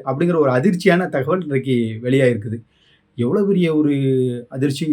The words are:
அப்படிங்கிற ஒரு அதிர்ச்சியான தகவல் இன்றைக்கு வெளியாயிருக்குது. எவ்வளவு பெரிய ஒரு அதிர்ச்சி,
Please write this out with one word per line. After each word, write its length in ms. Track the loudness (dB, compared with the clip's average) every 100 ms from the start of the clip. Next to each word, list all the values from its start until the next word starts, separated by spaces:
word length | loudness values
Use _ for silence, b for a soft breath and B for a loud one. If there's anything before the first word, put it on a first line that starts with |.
| -4
அப்படிங்கிற 320 | -2 0 2
ஒரு 140 | 2
அதிர்ச்சியான 580 | 2 2 2 2 2 0
தகவல் 320 | -4 -2 -4
இன்றைக்கு 340 | -2 -4 0 0 0 -4
வெளியாயிருக்குது. 560 | 0 2 2 0 -4 -10 -12 _ _ _ _ -4
எவ்வளவு 300 | -2 0 2
பெரிய 280 | 2 2 2
ஒரு 180 | 2 2 0 0 0 -4 -8
அதிர்ச்சி, 360 | -4 -2 -2 -2